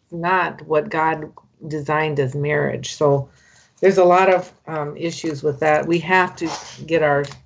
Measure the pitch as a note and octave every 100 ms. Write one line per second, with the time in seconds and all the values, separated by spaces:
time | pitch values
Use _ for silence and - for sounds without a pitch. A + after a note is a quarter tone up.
0 | _ E3+ E3+ F#3 E3+ - D#3 D#3 D3+ D#3+
1 | D#3+ D#3 D3+ - _ _ E3 D#3 C#3+ D3+
2 | D#3 C#3+ C3+ C#3+ C#3+ D3 C#3+ B2+ - -
3 | D3+ C#3 C3+ _ _ _ _ - F#3 F#3+
4 | F3+ F3 F#3+ F3+ F3+ - - D#3 D3 D3
5 | E3+ E3+ E3 C#3+ D3+ C3+ D#3 D3+ D3+ E3+
6 | D#3+ F#3 F3+ - E3 - - - D#3 D#3+
7 | D3+ C#3+ C#3+ -